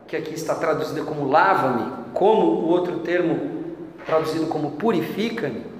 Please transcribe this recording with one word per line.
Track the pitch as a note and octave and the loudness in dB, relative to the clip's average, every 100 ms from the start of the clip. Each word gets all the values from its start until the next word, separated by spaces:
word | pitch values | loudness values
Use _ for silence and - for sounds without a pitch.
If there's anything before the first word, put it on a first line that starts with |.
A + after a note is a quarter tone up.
| - | -8
que | |
aqui | D#3 - | -6 -6
está | - - | -6 -4
traduzida | C#3+ D#3+ C#3+ - D3 | -2 0 0 -2 -4
como | - D3 C3 | -6 -4 2
"lava-me", | D#3 F#3+ F#3 C3 A#2 - - - | 4 6 4 2 0 -2 -6 -6
como | - F#3+ G#3+ E3 | 2 4 6 4
o | - E3 | 2 2
outro | F3+ F3+ D3+ | 2 2 -4
termo | E3 F3 E3 C3+ C#3+ - - - - - - | -2 0 2 0 -2 -6 -8 -10 -14 -12 0
traduzido | D#3+ D#3 D#3+ D#3 | 0 0 -2 -2
como | D#3 D3 | -2 -2
"purifica-me", | - A3+ F3 - - A3+ - C#3 A2+ - - | 0 0 2 -2 -2 -4 -2 -4 -6 -10 -14